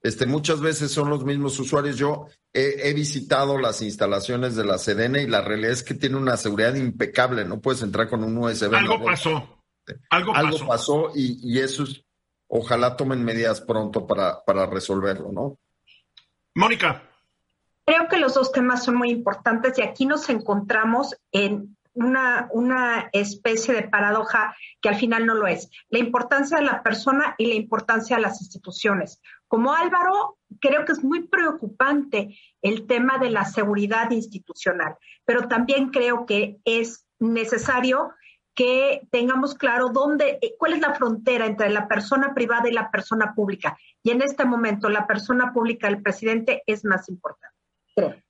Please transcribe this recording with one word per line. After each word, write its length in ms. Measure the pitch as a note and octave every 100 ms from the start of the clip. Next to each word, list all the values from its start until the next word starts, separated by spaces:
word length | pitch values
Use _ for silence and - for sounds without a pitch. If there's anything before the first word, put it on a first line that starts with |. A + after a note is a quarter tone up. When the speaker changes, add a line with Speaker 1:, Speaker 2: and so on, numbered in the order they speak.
Speaker 1:
Este, 240 | - - B2+
muchas 340 | D3+ D3+ D#3
veces 320 | D#3+ D3 D3
son 160 | D3+ D3
los 160 | D3
mismos 340 | C3 C#3+ C#3 C3+
usuarios. 380 | C3 D3+ C#3+ B2
Yo 300 | C#3+ C#3+ - _ _
he, 380 | - C#3 C#3 C#3+
he 20 |
visitado 640 | D3 D3 C#3 - C3+ C#3 C#3
las 240 | B2 G#2+
instalaciones 760 | G#2+ - G2+ G2+ G2 B2 B2+ A2+
de 100 | G2+
la 100 | F2+
sedena 460 | - G2+ A#2 C#3
y 40 | B2+
la 140 | A2
realidad 320 | G2 G#2+ A2
es 100 | B2+
que 120 | -
tiene 220 | - C#3 C3+
una 200 | C3 A#2
seguridad 380 | A2 G#2 A2+
impecable. 720 | C3+ B2+ - A2 - B2+ A#2+ F#2
No 160 | E2+
puedes 180 | C3+ B2+
entrar 280 | A2 A2+ A2+
con 120 | A2+
un 140 | A2 A2+
U 140 | A#2
S 180 | A2+ G#2
B. 80 | A2
Speaker 2:
Algo 220 | - A3+
Speaker 1:
No, 60 | F#3+
Speaker 2:
pasó. 580 | F3+ D#3+ D#3 - - _ _ -
Speaker 1:
este, 160 | - _
Speaker 2:
Algo 260 | E3+ F3+ C#3
Speaker 1:
algo 160 | D3+
Speaker 2:
pasó. 140 | D#3 C3+
Speaker 1:
pasó 460 | A#2 - D3 E3
y, 240 | C#3+ B2+ A#2+
y 180 | B2 B2
eso 240 | C3 -
es, 200 | - - _ _ _ _ _
ojalá 480 | A#2 A2+ A#2+ B2
tomen 300 | B2 C3+ C3
medidas 380 | A#2 A2+ A2+ A2
pronto 440 | - A2 G#2+ A2+ F#2
para, 380 | G2+ F#2 -
para 220 | - G2 F#2
resolverlo, 680 | F#2+ - F#2+ G2 F#2+ -
¿no? 260 | G2 C#3 C#3 _ _ _ _ _ _ _ _ _
Speaker 2:
Mónica. 480 | - G#3+ A3+ E3+ - - _ _ _ _ _ _ _ -
Speaker 3:
Creo 200 | D#4+ E4+
que 100 | F#4
los 160 | C4+
dos 180 | C4+ C4
temas 320 | C4+ B3 B3
son 120 | B3 B3
muy 140 | A#3+
importantes 680 | A#3 - A#3 - A3+ B3+ B3+
y 40 |
aquí 220 | G#3 -
nos 240 | C4+ D4+ -
encontramos 880 | A3+ G#3 G3+ G3+ A3 A3+ A#3 C#4 - _
en 440 | G3 G3+ G#3 - - _
una, 540 | A#3+ A#3+ C4 B3+ A#3+ A#3+
una 560 | A3+ B3 B3+ B3 A#3 -
especie 640 | G3+ G3+ - A3+ A3+ A3+
de 80 | A#3
paradoja 720 | G#3 G#3+ G#3 G#3+ G#3+ A#3 G#3+ - - -
que 80 | G#3+
al 60 |
final 320 | G#3 A#3 A3+ A3+
no 80 |
lo 120 | A3 G3
es. 200 | D#3+ - - _
La 80 | A3+
importancia 600 | A#3+ A#3+ A#3+ C#4 C#4+ D#4+
de 60 |
la 180 | C#4+ -
persona 520 | - G#3+ - C4+ D4 -
y 80 | A3+
la 80 |
importancia 640 | A3 A3 G#3+ - A3+ A3 A#3+
de 60 |
las 180 | G#3+ -
instituciones. 800 | - - - - G#3 D3+ D#3 - - - _
Como 260 | A3 B3
Álvaro, 640 | D#4 F4 F4 F4+ G4 G#4 - _ -
creo 240 | C#4 D4
que 80 | D4+
es 100 | D#4+
muy 240 | C4 E4+ E4+
preocupante 1120 | F#4+ E4 D#4 G#3 - C4+ D4 C#4 G#3+ G#3 - - _
el 240 | G3+ A3 -
tema 320 | B3 B3 C4
de 120 | B3+
la 140 | G#3+
seguridad 640 | G3+ - G#3 G3+ G3+ A3+ A3+
institucional, 840 | A#3 A3+ F#3+ - - F#3+ F3 D#3+ - - -
pero 240 | - A#3+ A#3
también 420 | A#3 A#3+ C4+ C4+
creo 340 | C4+ A#3+ A#3+
que 340 | A#3+ G#3 G#3 -
es 420 | - A3+ A3+ - _ _
necesario 960 | A3+ A3+ A3 A3+ A3+ B3 B3+ B3+ - - - _ _
que 480 | - B3 B3+ C#4 C#4 -
tengamos 440 | B3 A#3+ C4 C#4
claro 340 | C#4 C4+ A#3+ B3+
dónde, 500 | A#3 D4 D4 C#4+ -
eh, 120 | A3+ -
cuál 160 | D#4+
es 60 | D#4+
la 140 | D4+
frontera 520 | C#4+ A#3+ A3 - A#3+ A3
entre 240 | G#3+ G#3
la 180 | G#3 G#3
persona 460 | G3+ - C4+ C#4
privada 340 | C4+ A#3 A#3 B3
y 40 |
la 180 | A#3 -
persona 420 | G3+ - A3 G#3+
pública. 440 | - G3+ G3 - - - _
Y 80 | A#3
en 100 | A#3+
este 240 | C#4 C#4
momento, 440 | B3+ A#3 A3+ G#3 G#3+
la 180 | G#3 -
persona 460 | G3+ - B3 B3
pública 360 | B3 A3+ A#3 G3+
del 140 | G#3
presidente 600 | G3+ - A3 A3+ A3+ A#3 -
es 180 | G#3
más 240 | G#3 F#3+ -
importante, 480 | F#3 - - - _ _ _ _
creo. 220 | - D#3+ - _